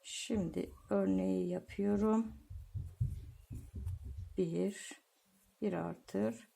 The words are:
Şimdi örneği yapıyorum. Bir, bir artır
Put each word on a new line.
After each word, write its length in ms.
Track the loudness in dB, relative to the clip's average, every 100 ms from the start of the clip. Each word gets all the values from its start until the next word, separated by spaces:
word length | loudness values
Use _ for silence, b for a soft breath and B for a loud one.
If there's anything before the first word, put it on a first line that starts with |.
Şimdi 680 | -8 -8 -2 0 0 0 -4 -8 0
örneği 580 | 2 4 4 4 4 2
yapıyorum. 840 | 0 -4 0 2 4 6 4 2 -6 -12 -12 -6 -6 -6 0 0 0 -10 -16 -12 -12 -10 -8 -6 -6 -8 -10 -8 0
Bir, 640 | 0 2 0 -2 -12 -16 _ _ _ _ _ _
bir 120 | -2
artır 760 | 0 -2 -6 -4 0 0 -2 -12